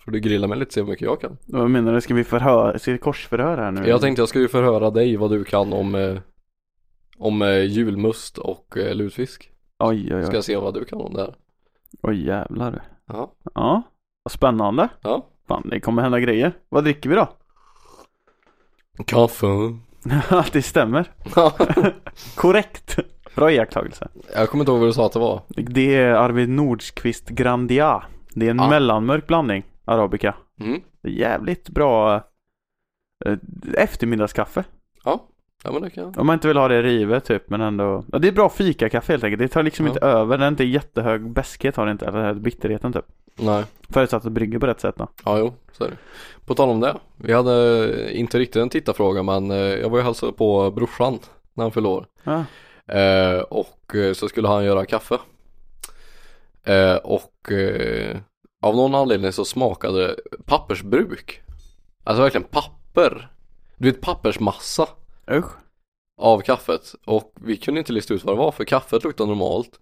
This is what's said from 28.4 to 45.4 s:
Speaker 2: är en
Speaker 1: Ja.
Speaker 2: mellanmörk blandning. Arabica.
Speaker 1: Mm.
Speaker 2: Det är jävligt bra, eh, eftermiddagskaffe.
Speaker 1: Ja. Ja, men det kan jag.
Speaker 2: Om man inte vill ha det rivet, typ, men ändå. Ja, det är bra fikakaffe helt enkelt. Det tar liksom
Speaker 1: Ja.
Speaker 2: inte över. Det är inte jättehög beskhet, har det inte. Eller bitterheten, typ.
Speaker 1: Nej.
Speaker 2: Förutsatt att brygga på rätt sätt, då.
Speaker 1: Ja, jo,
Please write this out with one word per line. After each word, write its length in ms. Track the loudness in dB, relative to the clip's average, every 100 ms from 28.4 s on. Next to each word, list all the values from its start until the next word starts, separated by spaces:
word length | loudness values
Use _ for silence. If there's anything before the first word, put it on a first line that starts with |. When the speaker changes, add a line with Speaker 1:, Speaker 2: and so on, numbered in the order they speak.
| 0
Speaker 2:
är 40 |
en 80 | 2
Speaker 1:
Ja. 100 | 4
Speaker 2:
mellanmörk 560 | 4 4 2 2 0 2
blandning. 380 | 0 2 -2 -6 -12
Arabica. 500 | -2 0 2 0 -2 -4 _ -10
Speaker 1:
Mm. 200 | -6 -6 -8 _
Speaker 2:
Det 60 | -8
är 40 |
jävligt 560 | -2 0 0 -4 -6 -6
bra, 460 | 0 2 4 4 2 -2 _ _ _ _ _ _ _ _ _
eh, 120 | -6 -6 -8 -16 -6
eftermiddagskaffe. 880 | -2 -2 -2 -2 0 0 -2 -4 -6 -8 -14 _ _
Speaker 1:
Ja. 220 | -4 -4 -6 _ _ _
Ja, 80 | -8
men 100 | -8
det 80 | -8
kan 140 | -12
jag. 140 | -12 -2
Speaker 2:
Om 80 | 0
man 80 |
inte 140 | 2 2
vill 80 | 4
ha 120 | 4
det 140 | 4
rivet, 420 | 2 2 2 0
typ, 260 | 0 -2 -2
men 100 | -4
ändå. 440 | -4 -2 -2 -2 -4
Ja, 60 | 0
det 100 | 2
är 40 |
bra 160 | 4 2
fikakaffe 640 | 2 -2 0 -2 -2 -2
helt 120 | -2
enkelt. 140 | -2 -2
Det 60 | 0
tar 140 | 0
liksom 240 | -2 0 -2
Speaker 1:
Ja. 60 |
Speaker 2:
inte 140 | 0 2
över. 320 | 2 2 2
Det 60 |
är 40 | 0
inte 160 | 0
jättehög 680 | 0 0 -2 -4 -2 -2 -4
beskhet, 460 | -6 -6 -4 -4 -2
har 100 | -2
det 60 |
inte. 140 | -4 -4
Eller 280 | -4 -4
bitterheten, 580 | -2 -6 -4 -4 -4 -4
typ. 120 | -6 -8 _ _ -6
Speaker 1:
Nej. 280 | -2 -2 -2 -12 -4
Speaker 2:
Förutsatt 380 | 0 0 0 -2
att 60 |
brygga 280 | 0 0 0
på 60 | -2
rätt 140 | -2
sätt, 140 | -4 -6
då. 100 | -10 -8
Speaker 1:
Ja, 140 | -2
jo, 160 | 0